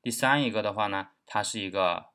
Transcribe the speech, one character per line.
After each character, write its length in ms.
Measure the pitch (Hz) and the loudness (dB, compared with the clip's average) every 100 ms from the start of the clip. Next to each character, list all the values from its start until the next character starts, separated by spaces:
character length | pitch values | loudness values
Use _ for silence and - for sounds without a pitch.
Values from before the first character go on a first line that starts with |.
第 100 | 120 | -6
三 320 | 113 131 143 | 0 4 4
一 80 | 127 | 2
个 120 | 107 | 0
的 100 | 104 | -2
话 140 | 101 104 | 0 -2
呢， 220 | 98 95 _ - | -2 -6 _ -6
它 160 | 104 | -4
是 180 | 101 110 | -2 -4
一 80 | 95 | -4
个 380 | 95 90 85 - | 2 2 0 -6